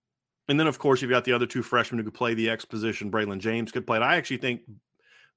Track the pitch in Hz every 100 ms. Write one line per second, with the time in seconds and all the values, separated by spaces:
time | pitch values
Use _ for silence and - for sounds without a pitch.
0 | _ _ _ _ - 143 160 - 143 127
1 | 127 127 127 120 117 127 113 123 110 120
2 | 107 - 120 113 110 113 - 110 110 104
3 | 104 110 104 95 110 117 113 127 - 113
4 | 127 170 139 127 131 120 - 101 _ _
5 | _ _ _